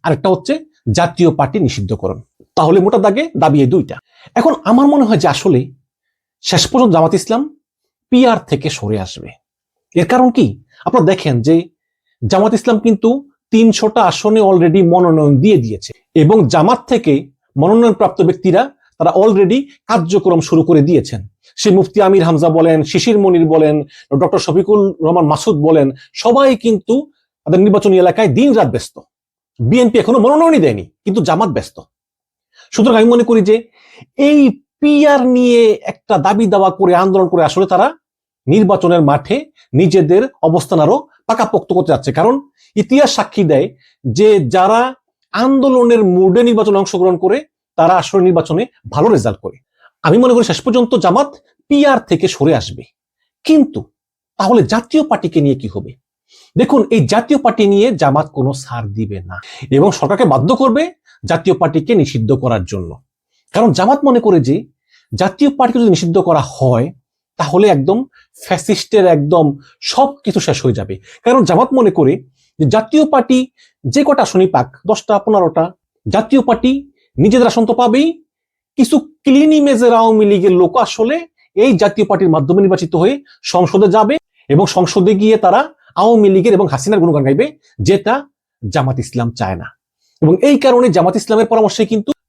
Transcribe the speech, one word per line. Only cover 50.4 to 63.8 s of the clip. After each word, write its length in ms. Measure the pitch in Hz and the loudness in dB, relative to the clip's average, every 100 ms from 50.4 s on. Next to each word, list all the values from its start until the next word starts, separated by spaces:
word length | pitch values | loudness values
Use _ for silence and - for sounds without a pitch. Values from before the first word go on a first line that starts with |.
| 226 | 0
শেষ 100 | - | -4
পর্যন্ত 280 | 254 247 240 226 | -2 -2 0 0
জামাত 260 | 180 214 285 - _ _ - | 0 0 -2 -8 _ _ -2
পিআর 280 | 285 285 262 - | 0 2 0 -2
থেকে 160 | 165 185 | -2 -2
সরে 180 | - 170 131 | -2 -2 0
আসবে। 240 | 90 62 - _ _ _ _ _ | -4 -14 -20 _ _ _ _ _
কিন্তু 360 | - 311 - 104 - _ _ _ _ - | 0 2 0 -4 -14 _ _ _ _ -6
তাহলে 220 | 196 240 139 | 0 2 2
জাতীয় 300 | 226 233 311 311 | -2 -2 -2 -2
পার্টিকে 280 | 220 175 165 | -4 -2 -2
নিয়ে 120 | 143 135 | 0 -2
কি 80 | 110 | -6
হবে? 160 | 101 - - _ _ _ _ _ - | -12 -14 -18 _ _ _ _ _ -2
দেখুন, 240 | - 277 196 | 0 0 2
এই 60 | 226 120 | 0 0
জাতীয় 260 | 214 233 285 | -2 0 0
পার্টি 200 | 240 - 202 | 0 0 2
নিয়ে 140 | 202 240 185 | 2 0 0
জামাত 240 | 147 143 151 - | 0 0 -4 -4
কোনো 140 | 131 135 | -6 -6
ছাড় 260 | - 120 107 107 | -10 -12 -10 -8
দিবে 200 | 107 98 90 | -8 -10 -14
না 80 | 90 - - - 139 | -18 -20 -20 -2 0
এবং 120 | 196 - | 0 0
সরকারকে 280 | 160 196 202 | -2 0 0
বাধ্য 180 | 131 160 262 | 0 0 0
করবে 220 | 269 254 349 - _ _ | 0 0 -4 -8 _ _
জাতীয় 300 | 196 165 190 - | -6 -2 -2 0
পার্টিকে 320 | 165 156 156 214 | -2 -2 -2 0
নিষিদ্ধ 280 | 135 127 110 131 | 0 -2 -2 -2
করার 200 | 127 110 87 | -2 -4 -4
জন্য। 200 | 98 85 67 _ _ _ _ _ | -10 -12 -16 _ _ _ _ _
কারণ 140 | 202 226 | 0 0
জামাত 220 | 151 | 2